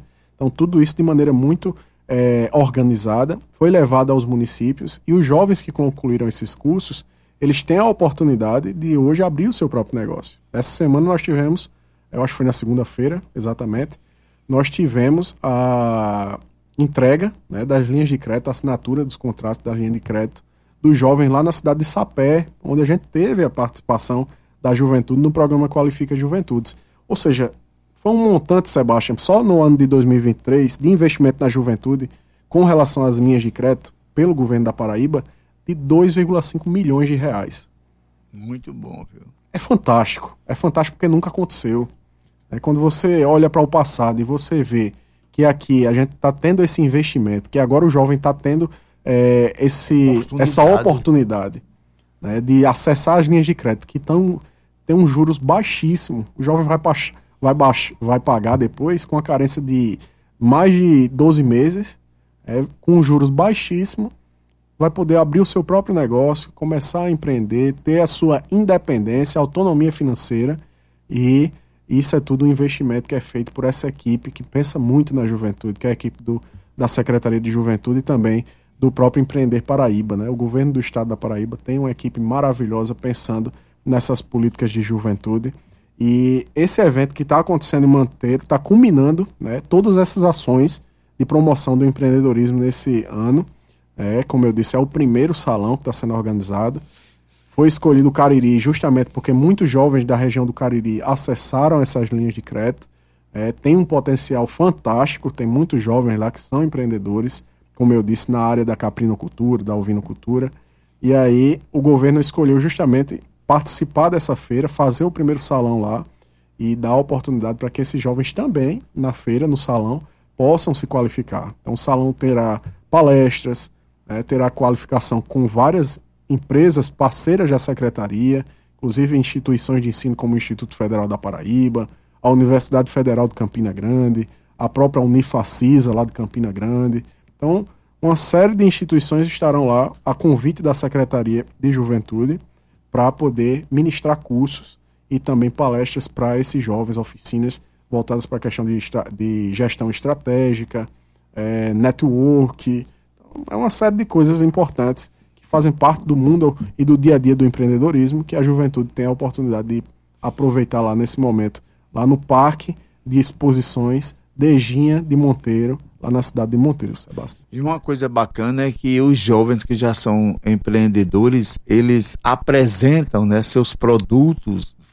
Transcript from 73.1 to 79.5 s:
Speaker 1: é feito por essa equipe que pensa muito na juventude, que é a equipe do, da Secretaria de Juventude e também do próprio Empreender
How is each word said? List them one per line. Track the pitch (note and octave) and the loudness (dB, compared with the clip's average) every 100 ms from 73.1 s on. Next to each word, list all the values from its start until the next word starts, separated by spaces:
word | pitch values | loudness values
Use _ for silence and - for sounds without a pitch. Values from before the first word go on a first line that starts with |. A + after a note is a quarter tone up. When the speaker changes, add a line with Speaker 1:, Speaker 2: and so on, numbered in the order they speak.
Speaker 1:
é | C3+ | -8
feito | - A#2+ A#2 | -6 -8 -8
por | - | -4
essa | B2+ C3 C#3+ | -4 -2 -6
equipe | C#3 A#2+ A#2 C3+ | -6 -4 -4 -6
que | - | -16
pensa | B2 C3+ C#3+ C#3+ | -6 -4 -4 -2
muito | A#2+ C#3 D3 | 2 2 2
na | C3+ A2+ | -2 -2
juventude, | A2+ G#2+ G2+ A2 G2+ | -2 -4 -6 -8 -6
que | B2 | -4
é | |
a | |
equipe | A#2 A#2 - | -4 -6 -8
do, | A#2 A#2 - - _ - | -8 -8 -10 -20 _ -6
da | B2 | -2
Secretaria | - A#2+ A#2+ A#2 A2+ | 0 0 0 0 -2
de | A2+ | -2
Juventude | A#2 A#2 G#2+ A#2+ B2+ | -2 -2 -2 -2 -4
e | |
também | C3 C3 A2 A2 - _ _ _ | -2 0 0 -2 -4 _ _ _
do | C3 | -2
próprio | B2+ B2+ C#3 | 2 2 2
Empreender | C3+ C#3+ B2+ | -2 0 0